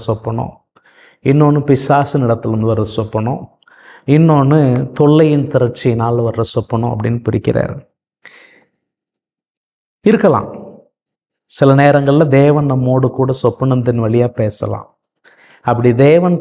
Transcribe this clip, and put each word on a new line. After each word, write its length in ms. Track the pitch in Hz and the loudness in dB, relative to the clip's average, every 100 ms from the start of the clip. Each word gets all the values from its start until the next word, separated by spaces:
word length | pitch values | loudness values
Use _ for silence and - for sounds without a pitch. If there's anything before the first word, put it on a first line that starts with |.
| 113 | -2
சொப்பனம், 440 | 110 - 113 - - _ _ _ _ _ _ 135 | -6 -6 -8 -8 -12 _ _ _ _ _ _ 0
இன்னொன்னு 340 | 143 147 147 139 | 2 4 2 2
பிசாசின் 560 | 135 - 143 139 147 123 | 0 2 0 0 -2 0
இடத்திலிருந்து 440 | 113 113 110 113 | -2 -2 -2 -2
வர்ற 140 | 110 104 - | -2 -4 -6
சொப்பனம், 440 | 110 110 110 151 - _ _ _ - - - 147 | -6 -4 -4 -6 -10 _ _ _ -20 -10 0 2
இன்னொன்னு 440 | 160 151 135 156 135 123 131 - | 4 4 2 2 2 0 -2 0
தொல்லையின் 480 | 147 156 160 147 135 | 2 4 4 2 0
திரட்சியினால் 680 | 135 120 117 131 117 117 117 117 | 0 -2 -2 -2 -2 -2 -2 -2
வர்ற 160 | 110 113 117 | -4 -4 -4
சொப்பனம் 380 | 110 117 120 | -4 -4 -4
அப்படின்னு 280 | 107 113 117 - | -4 -4 -4 -4
பிரிக்கிறார். 460 | - - 117 - - - _ _ _ - - - _ _ _ _ _ _ _ _ _ _ _ _ _ _ _ 202 | -2 -2 -2 -4 -8 -18 _ _ _ -20 -20 -20 _ _ _ _ _ _ _ _ _ _ _ _ _ _ _ 0
இருக்கலாம், 460 | 226 202 120 98 - - - _ _ _ _ _ _ _ | 2 2 0 -4 -12 -18 -20 _ _ _ _ _ _ _
சில 200 | - 139 135 | 0 2 4
நேரங்கள்ல 460 | 143 143 139 143 156 135 | 4 2 2 2 2 4
தேவன் 340 | 143 147 147 | 4 2 0
நம்மோடு 360 | 131 127 127 127 - | -2 0 0 0 -2
கூட 140 | 131 127 | -4 -2
சொப்பனத்தின் 640 | 120 - 131 127 120 117 113 | -4 -2 -2 0 0 -2 0
வழியா 240 | 117 120 - | 0 0 -2
பேசலாம். 440 | 107 - 110 107 110 _ _ _ _ _ _ _ - | -6 -4 -8 -8 -12 _ _ _ _ _ _ _ -4
அப்படி 260 | 117 123 120 139 | 0 2 4 4
தேவன் 300 | 165 180 175 | 4 2 0